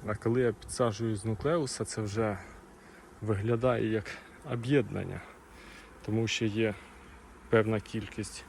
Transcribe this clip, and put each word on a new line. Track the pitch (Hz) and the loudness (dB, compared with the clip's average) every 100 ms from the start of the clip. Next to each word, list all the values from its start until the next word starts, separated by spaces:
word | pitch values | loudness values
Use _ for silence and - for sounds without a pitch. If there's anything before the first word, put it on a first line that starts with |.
| - | -4
А | 104 | -2
коли | 113 120 | 2 4
я | 123 | 4
підсаджую | 104 - - 120 104 113 107 | 0 -8 2 2 2 -2 0
з | 110 | -2
нуклеуса, | 110 143 170 135 - 110 | 0 2 2 0 -4 -4
це | - | -4
вже | 104 104 110 98 - - - - - - - - | -2 0 0 0 -8 -18 -20 -20 -20 -20 -20 -10
виглядає | 107 101 110 117 127 113 110 | -2 0 2 2 4 2 2
як | 110 104 - - - 147 | 0 -2 -12 -14 -16 -6
об'єднання, | 120 117 143 101 98 92 92 - - - - - - - - - | -6 4 4 4 -2 -6 -8 -12 -18 -20 -20 -18 -20 -20 -12 -2
тому | 110 113 | 0 2
що | - 113 | 0 0
є | 104 110 101 - - - - - - - | 2 0 0 -10 -20 -20 -20 -20 -20 4
певна | 113 107 110 | 4 6 2
кількість | - 113 104 - 104 - | 0 -6 -6 -8 -8 -8